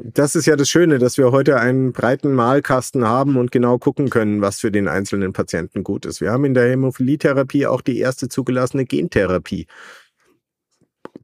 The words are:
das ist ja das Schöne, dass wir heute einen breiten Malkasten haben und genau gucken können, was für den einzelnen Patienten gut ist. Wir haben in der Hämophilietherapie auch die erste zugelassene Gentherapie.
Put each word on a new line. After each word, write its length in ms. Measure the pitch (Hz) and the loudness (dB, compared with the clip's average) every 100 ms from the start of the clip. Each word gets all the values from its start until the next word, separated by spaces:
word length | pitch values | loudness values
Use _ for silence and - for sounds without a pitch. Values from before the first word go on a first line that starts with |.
| 117 | -6
das 220 | - 143 170 | 0 0 2
ist 100 | 147 | 2
ja 100 | 147 | 2
das 140 | 139 | 2
Schöne, 280 | 160 175 139 | 2 4 4
dass 200 | 123 - | 2 2
wir 140 | 131 | 2
heute 280 | 135 135 135 | 4 4 2
einen 320 | 117 131 131 | 2 2 0
breiten 420 | - 113 127 147 | 0 0 0 0
Malkasten 720 | 131 117 139 147 131 135 135 113 | 2 4 2 2 0 0 -2 0
haben 300 | 120 139 131 | 2 2 0
und 160 | 123 | 0
genau 260 | 123 120 123 | 2 2 2
gucken 320 | 143 131 139 | 0 -2 0
können, 300 | 120 110 104 | 0 0 0
was 220 | 101 - | 0 -2
für 100 | 113 | -2
den 160 | 104 98 | -2 -2
einzelnen 460 | 82 98 101 95 | -2 -4 -4 -4
Patienten 500 | - 95 90 85 - | -4 -4 -6 -6 -8
gut 220 | 92 101 - | -6 -6 -8
ist. 160 | - | -6
Wir 100 | 80 | -4
haben 140 | 120 143 | -2 0
in 80 | |
der 160 | 127 120 | 2 2
Hämophilietherapie 960 | 131 131 - 127 147 160 135 131 143 135 | 2 -2 -2 -2 0 0 0 0 -2 -2
auch 140 | 127 | -2
die 180 | - 117 | -2 -2
erste 300 | 117 127 127 | -2 -4 -6
zugelassene 560 | - 131 127 123 139 127 | -6 -4 -2 -2 -2 -4
Gentherapie. 800 | 143 170 - 98 92 - 95 82 - - - _ _ _ _ _ _ _ _ _ _ - - | -4 -2 0 0 -2 -4 -10 -10 -16 -20 -20 _ _ _ _ _ _ _ _ _ _ -20 -12